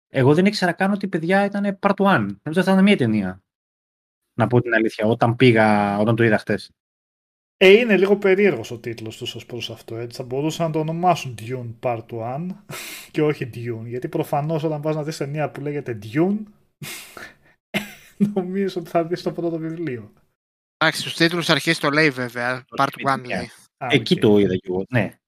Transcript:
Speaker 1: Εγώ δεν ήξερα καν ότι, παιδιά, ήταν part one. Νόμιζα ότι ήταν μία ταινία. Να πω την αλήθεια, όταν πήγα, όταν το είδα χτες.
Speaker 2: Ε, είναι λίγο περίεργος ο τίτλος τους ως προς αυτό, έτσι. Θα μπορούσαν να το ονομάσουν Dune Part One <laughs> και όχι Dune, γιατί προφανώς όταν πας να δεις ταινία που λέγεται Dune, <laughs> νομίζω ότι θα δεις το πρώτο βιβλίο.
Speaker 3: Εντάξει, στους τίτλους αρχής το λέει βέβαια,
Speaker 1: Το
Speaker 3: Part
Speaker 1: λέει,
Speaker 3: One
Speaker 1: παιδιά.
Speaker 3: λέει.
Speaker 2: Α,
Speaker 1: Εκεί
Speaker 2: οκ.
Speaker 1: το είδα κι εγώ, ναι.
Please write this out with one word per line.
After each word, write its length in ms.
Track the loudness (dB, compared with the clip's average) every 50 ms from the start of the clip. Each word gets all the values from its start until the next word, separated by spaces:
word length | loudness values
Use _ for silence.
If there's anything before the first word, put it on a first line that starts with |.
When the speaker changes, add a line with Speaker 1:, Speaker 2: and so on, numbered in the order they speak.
| _ _
Speaker 1:
Εγώ 220 | 0 4 4 6 6
δεν 120 | 6 4
ήξερα 260 | 2 2 2 -2 -2
καν 200 | 0 0 0 0
ότι, 160 | 0 -2 -4 -4
παιδιά, 360 | -4 -4 0 2 2 2 2
ήταν 340 | 0 -2 -2 -4 -4 -4 0
part 140 | 0 0 2
one. 200 | 2 4 4 4 2 0 -2 -6 -8
Νόμιζα 180 | _ -4 -2 0
ότι 0 |
ήταν 220 | 2 4 4 6
μία 140 | 6 4 4
ταινία. 460 | 4 2 0 0 0 -2 -4 -8 -10 _ _ _ _ _ _ _ _ _ _ _ _ _ _ _ _ _ _ _ 0
Να 80 | 0
πω 140 | 4 4 2
την 140 | 2 4 0
αλήθεια, 320 | 2 2 0 -2 0 0
όταν 300 | 0 2 2 2 0 4
πήγα, 640 | 6 6 6 8 6 4 4 4 2 2 0 0 0
όταν 180 | 2 2 2
το 80 | 2 4
είδα 140 | 4 2 2
χτες. 320 | 0 -2 -4 -4 -4 -12 _ _ _ _ _ _ _ _ _ _ _ _ _ _ _ _ _ _
Speaker 2:
Ε, 60 | 8 8
είναι 260 | 8 8 6 4 4
λίγο 200 | 4 4 4 2
περίεργος 540 | 2 4 2 2 4 2 2 0 -2 -8 -12
ο 80 | -14 -12
τίτλος 380 | -10 -12 -10 -10 -12 -14 -12
τους 180 | -10 -12 -10 -10
ως 120 | -12 -14
προς 240 | -12 -10 -10 -10 -10
αυτό, 260 | -12 -16 -14 -12 -10
έτσι. 200 | -10 -10 -10 -12
Θα 60 | -14
μπορούσαν 440 | -10 -6 -4 -2 -2 -2 -2 -2 -4
να 60 | -2
το 60 | -2 -2
ονομάσουν 560 | -2 -2 -4 0 2 2 2 2 -2 -10 -12 -12
Dune 360 | -10 -10 -8 -8 -8 -12 -12 -6
Part 260 | -4 -4 -4 -4 -8 -10
One 360 | -10 -8 -8 -8 -8 -8 -8 -10 -10 -12 _ -16 -14 -14
<laughs> 320 | -14 -14 -16 -16 -18 -8
και 120 | -2 0
όχι 280 | 0 0 0 -2 -8 -10 -10
Dune, 300 | -10 -8 -8 -8 -8 -8
γιατί 220 | -8 -8 -8 -8 -6
προφανώς 540 | -4 -4 -4 -2 -2 -4 -2 -2 -4 -2
όταν 180 | -2 -4 -4 -4
πας 140 | -4 -4 -4
να 80 | -4
δεις 140 | -4 -8 -6
ταινία 340 | -6 -8 -6 -4 -4 -4 -4
που 100 | -6 -8
λέγεται 380 | -8 -6 -6 -6 -6 -8 -10 -8
Dune, 340 | -10 -4 0 0 2 2 0 -2 -4 -10 _ _ _ _ _ _ -14 -14 -14 -14 -16 -18 -18 -18 -20 -20 -20 _ _ _ _ _ _ _ -8 -8 -8 -8 -18 -20 -20 -20 _
<laughs> 180 | _ -2 0 0
νομίζω 460 | -4 -4 -4 -4 -2 -2 -2 -4 -6
ότι 100 | -8 -2
θα 140 | -2 -2 0
δεις 180 | 0 -6 -4
το 100 | -4 -6
πρώτο 260 | -6 -4 -4 -4 -4 -4
βιβλίο. 540 | -6 -8 -8 -8 -6 -8 -8 -8 -12 -18 _ _ _ _ _ _ _ _ _ _ _ _ _
Speaker 3:
Εντάξει, 240 | _ 0 0 0 -2
στους 140 | -8 -8 0
τίτλους 340 | 0 2 2 2 -2 0 0
αρχής 280 | 0 2 2 0 -2 0
το 120 | 0 0
λέει 200 | 2 2 2 2
βέβαια, 540 | 0 -2 -8 -6 -6 -6 -4 -4 -4 -6 -8
Speaker 1:
Το 180 | _ -2 -2 -2
Speaker 3:
Part 40 | -2 -2 -4
Speaker 1:
λέει, 120 | -2 -2 -2
Speaker 3:
One 60 | -2
Speaker 1:
παιδιά. 160 | -4 -6 -6
Speaker 3:
λέει. 140 | -6 -6 -8 -14 -20 -20 _ _
Speaker 2:
Α, 100 | _ -4 0
Speaker 1:
Εκεί 240 | 0 0 2 2 0
Speaker 2:
οκ. 60 | 2
Speaker 1:
το 180 | 4 4 6 6
είδα 180 | 4 2 0
κι 100 | -4 -4 -4
εγώ, 160 | -6 -6 -6 -2
ναι. 300 | 0 0 0 -2 -6 _ _